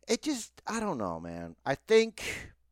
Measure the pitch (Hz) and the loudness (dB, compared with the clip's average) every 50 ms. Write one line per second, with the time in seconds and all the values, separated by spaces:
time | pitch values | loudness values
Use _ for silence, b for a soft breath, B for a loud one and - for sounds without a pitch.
0 | - - 233 - - 302 285 233 - - - - - - 208 226 214 202 160 117 | -4 -2 -2 0 0 -2 -2 -4 -6 -10 -16 -12 -8 -6 -4 -2 -2 -2 -2 -2
1 | 101 90 82 80 85 85 85 85 85 82 82 - - 127 139 - _ - 220 226 | -2 -2 -4 -4 -6 -8 -8 -8 -10 -10 -14 -6 -4 -4 -4 -2 _ 6 6 6
2 | 226 226 - - - - - - - - - _ _ _ | 6 6 0 -6 -8 -8 -8 -8 -10 -14 -18 _ _ _